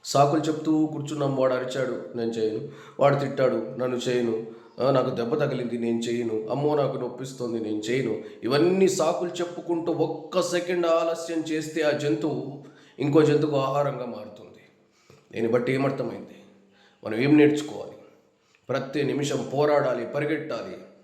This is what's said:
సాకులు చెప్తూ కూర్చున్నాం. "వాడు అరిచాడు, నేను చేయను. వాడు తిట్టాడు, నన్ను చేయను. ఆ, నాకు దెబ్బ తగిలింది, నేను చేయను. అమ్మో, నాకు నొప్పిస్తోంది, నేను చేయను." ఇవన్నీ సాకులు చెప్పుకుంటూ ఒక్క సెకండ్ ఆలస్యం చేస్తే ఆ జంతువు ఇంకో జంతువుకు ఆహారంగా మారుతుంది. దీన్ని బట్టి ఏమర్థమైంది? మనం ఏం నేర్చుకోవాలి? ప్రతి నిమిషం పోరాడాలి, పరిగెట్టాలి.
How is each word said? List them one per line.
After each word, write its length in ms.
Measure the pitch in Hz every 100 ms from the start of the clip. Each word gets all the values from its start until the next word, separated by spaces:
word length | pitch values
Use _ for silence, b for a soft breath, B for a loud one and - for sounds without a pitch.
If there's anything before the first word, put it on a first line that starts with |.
| -
సాకులు 360 | 139 147 160
చెప్తూ 440 | 151 151 156 156 151
కూర్చున్నాం. 500 | 143 139 147 135 131
"వాడు 180 | 131
అరిచాడు, 560 | 127 127 139 127 117 - 120
నేను 160 | 117
చేయను. 360 | 117 110 107 - B B -
వాడు 160 | 139 139
తిట్టాడు, 600 | 135 - 127 113 113 117
నన్ను 200 | 127 120
చేయను. 480 | 123 123 117 110 - B B -
ఆ, 100 | 117
నాకు 240 | 127 135 120
దెబ్బ 220 | 117 151
తగిలింది, 400 | 139 127 117 117
నేను 220 | 117 117
చేయను. 480 | 117 120 117 110 110
అమ్మో, 280 | 131 147 151
నాకు 220 | 131 123
నొప్పిస్తోంది, 640 | 123 - 135 - 123 113
నేను 180 | 107 107
చేయను." 460 | 107 131 120 101 B B
ఇవన్నీ 440 | 110 143 175 190 190
సాకులు 420 | - 156 - 180
చెప్పుకుంటూ 600 | 175 175 - 165 170 175
ఒక్క 500 | 147 156 - - 185
సెకండ్ 440 | - - 175 180 170
ఆలస్యం 540 | 165 165 165 160 165
చేస్తే 420 | 151 156 151 170
ఆ 100 | 151
జంతువు 840 | 143 143 - 160 123 131 - B B B -
ఇంకో 220 | 139 156
జంతువుకు 360 | 147 147 151 139
ఆహారంగా 480 | 135 139 139 123 123
మారుతుంది. 560 | 107 104 - - - - _ _ b b b _
దీన్ని 180 | - 113
బట్టి 200 | 120 120
ఏమర్థమైంది? 720 | 131 135 - 117 98 - - - - _ b b b 107
మనం 100 | 110
ఏం 220 | 139 151
నేర్చుకోవాలి? 540 | 147 147 - 101 - - - _ _ _ b b -
ప్రతి 340 | 131 - 147
నిమిషం 480 | 131 131 147 131 -
పోరాడాలి, 520 | 135 151 147 127 120 113
పరిగెట్టాలి. 720 | 143 147 151 - 117 92 90 - -